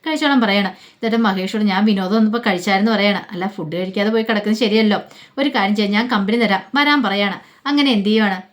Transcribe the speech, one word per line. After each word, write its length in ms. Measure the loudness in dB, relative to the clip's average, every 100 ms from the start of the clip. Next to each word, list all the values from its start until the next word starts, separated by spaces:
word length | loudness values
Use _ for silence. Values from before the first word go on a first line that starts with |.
കഴിച്ചോളാൻ 400 | -4 -2 2 2
പറയാണ്. 280 | 2 2 0
എന്നിട്ട് 480 | -6 -20 _ -2 0
മഹേഷോട്, 460 | 0 0 -4 -2
"ഞാൻ 220 | 0 2
വിനോദം 320 | 2 2 0 2
വന്നപ്പോൾ 260 | 2 0 -2
കഴിച്ചായിരുന്നു" 460 | -2 0 0 2
പറയാണ്. 280 | 2 2 0 -6
"അല്ല, 160 | -8 -8
ഫുഡ് 300 | -6 -8 -6
കഴിക്കാതെ 340 | -4 -2 0
പോയി 120 | 0
കിടക്കുന്നത് 380 | 0 -2 0 0
ശരിയല്ലോ. 380 | 2 2 2 0 -4 -20 -18 -4
ഒരു 100 | -2
കാര്യം 280 | 0 0 0
ചെയ്യാം, 160 | 0
ഞാൻ 160 | 0 0
കമ്പനി 280 | -2 0 0
തരാം, 260 | 0 0 -2
വരാൻ" 280 | -2 2 2
പറയാണ്. 500 | 0 0 -2 -4 -12 _ -2
അങ്ങനെ 260 | 0 2
എന്ത് 160 | 2 2
ചെയ്യുവാണ് 300 | 2 2 -2 -10